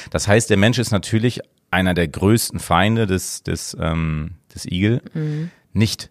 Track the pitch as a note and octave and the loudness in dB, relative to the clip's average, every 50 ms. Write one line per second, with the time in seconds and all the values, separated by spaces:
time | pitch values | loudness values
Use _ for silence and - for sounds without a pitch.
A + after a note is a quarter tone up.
0 | - - - D#2+ - G2+ G2+ A2+ - - G#2+ G2 G2+ A2+ A#2+ B2 A2 - G#2+ F#2+ | -12 -6 -4 -2 2 4 4 4 4 4 4 4 4 4 4 2 0 0 0 -2
1 | - - A2+ A2 A#2 B2 - - - - _ _ _ _ - F#2 F#2 F#2 F2 F2 | -2 0 0 0 2 0 -2 -2 -8 -14 _ _ _ _ 0 0 2 2 2 2
2 | E2+ D2+ - - F#2 G2+ A#2 A#2+ - - - F2+ - - E2+ E2+ F#2+ G#2+ A2+ A2+ | 0 0 0 0 2 4 4 4 2 -2 -6 -10 -2 2 2 4 4 4 2 2
3 | A2+ F#2+ F#2 F2+ - - - - - F#2 E2+ E2+ - - - - E2+ E2 D#2+ E2 | 0 0 0 -2 -2 -6 -10 -8 -6 -6 -6 -6 -6 -10 -8 -4 -4 -2 -2 -2
4 | D#2+ D#2+ D#2 D#2 D#2 E2+ F2+ - _ _ _ - - - F2+ F2+ G2 A2 A#2 - | -2 -2 -2 -4 -6 -8 -10 -16 _ _ _ -14 -10 -6 -2 0 2 2 2 0
5 | - - - D#3 D#3 D3+ D3+ D3+ D#3+ E3+ - _ _ _ - G2 A2+ G#2+ - - | -2 -6 -8 -6 -6 -4 -4 -6 -8 -8 -12 _ _ _ -2 0 0 0 0 -6
6 | - - | -10 -12